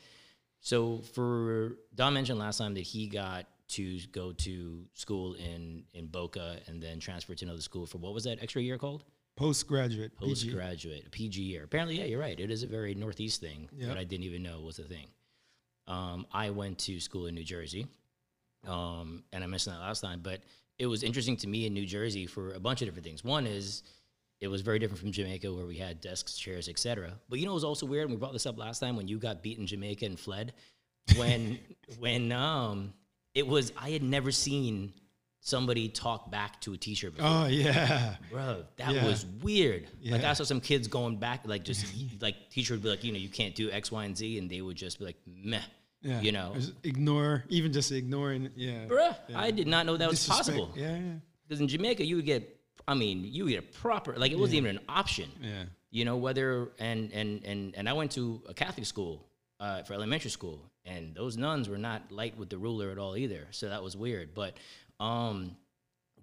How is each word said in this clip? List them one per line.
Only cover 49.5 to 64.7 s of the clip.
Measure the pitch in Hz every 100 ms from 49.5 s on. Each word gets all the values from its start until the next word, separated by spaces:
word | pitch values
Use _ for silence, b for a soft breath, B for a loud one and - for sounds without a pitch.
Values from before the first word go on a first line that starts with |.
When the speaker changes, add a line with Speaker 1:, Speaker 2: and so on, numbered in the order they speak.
Speaker 1:
did | 214 151
not | 165 165
know | 165
that | 165
was | 165
Speaker 2:
Disrespect. | - 285 - 139
Speaker 1:
possible. | 82 107
Speaker 2:
Yeah, | 151 170
yeah. | 180 160 - _ -
Speaker 1:
'Cause | 151
in | 143
Jamaica, | 156 220 214 160
you | 175
would | 147
get, | 123 - - _ - -
I |
mean, | 135 107 92 98
you | 143 180
would |
get | 95
a | - -
proper, | 233 220 - 120
like, | 135
it | 160
wasn't | 202 156
Speaker 2:
Yeah. | 117
Speaker 1:
even | 98
an | -
option. | 165 202 - 143 -
Speaker 2:
Yeah. | 117 101 90 - _
Speaker 1:
You | 113 117
know, | 123
whether, | 131 131 135 123 120 -
and, | 113 110 107
and, | 104 104 104 101
and, | 101 98 95
and | 107
I |
went | 151 147
to | 135 120 113 -
a |
Catholic | 92 107 - 104
school, | 104 87 76 - _ _ _
uh, | 101 95
for | -
elementary | 101 107 156 107
school, | - 90 76 73 _ 92
and | 87 80 82
those | 123 113
nuns | 143 151 101
were | 101
not | 117 110 -
light | 101 113 107
with | 92
the | 92
ruler | 113 110 98
at | 95
all | 98 98
either. | 131 92 76
So | - 104
that | 101
was | 92 98
weird. | 120 104 78
But, | 90 95 - B